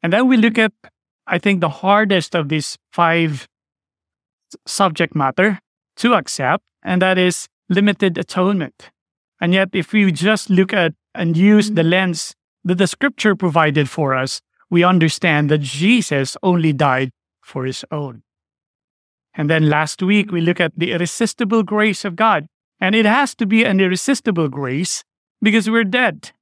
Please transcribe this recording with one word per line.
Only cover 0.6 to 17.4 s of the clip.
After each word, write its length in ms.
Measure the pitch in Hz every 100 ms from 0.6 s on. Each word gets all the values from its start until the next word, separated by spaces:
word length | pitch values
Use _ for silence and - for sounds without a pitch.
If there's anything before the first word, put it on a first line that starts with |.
| 220 _ - _ _ _ -
I 120 | 170
think, 240 | 208 196
the 60 | 165
hardest 680 | 143 185 202 214 190 151 180
of 120 | 143
these 300 | 151 - - _
five 560 | - 170 165 165 139 - _ _ _ _ _ _ _ _ _ _
s-, 40 | - -
subject 500 | - 196 156 165 160
matter 420 | 135 131 196 190 _ _ _ -
to 180 | 233
accept, 480 | 220 139 - 131 175 _ _
and 180 | - 180
that 160 | 185 185
is 300 | 180 175 - _ _
limited 480 | 180 208 202 190 175
atonement. 760 | - 190 185 202 139 _ - _ _ _ _ _
And 120 | 170
yet, 180 | 185 190
if 200 | 202 165
we 200 | 214 196
just 360 | 147 185 214 -
look 240 | 185 190
at 220 | 208 165 - _
and 240 | - 170 165
use 360 | 196 214 208
the 100 | 208
lens 540 | 160 180 185 160 - - _ _
that 160 | 175 180
the 80 | 190
scripture 480 | - 277 - 214
provided 560 | 190 180 160 156 147 139
for 240 | - 143
us, 260 | 131 131 - _ _ _
we 140 | 170
understand 680 | 175 185 160 - 175 147 147
that 80 | 151
Jesus 760 | 139 139 185 247 190 143 135 -
only 320 | 185 180 160
died 380 | 139 147 127 135 _ _ _